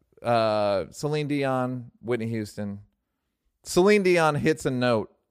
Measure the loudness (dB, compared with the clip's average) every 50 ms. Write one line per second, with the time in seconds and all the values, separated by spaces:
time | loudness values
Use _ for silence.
0 | _ _ _ _ -2 0 2 2 2 2 2 2 2 2 2 0 -2 -4 -10 -8
1 | -6 -4 -2 -2 -2 -2 -2 -2 0 0 0 -2 -2 -4 -6 -8 -12 -14 _ _
2 | -6 -4 -4 -2 -2 -4 -4 -4 -6 -8 -8 -8 -8 -8 -8 -10 -14 _ _ _
3 | _ _ _ _ _ _ _ _ _ _ _ _ _ -2 2 4 4 6 4 4
4 | 4 4 4 4 4 2 2 2 0 0 0 0 -2 -4 -2 0 0 2 2 0
5 | -2 -4 _ _ _ _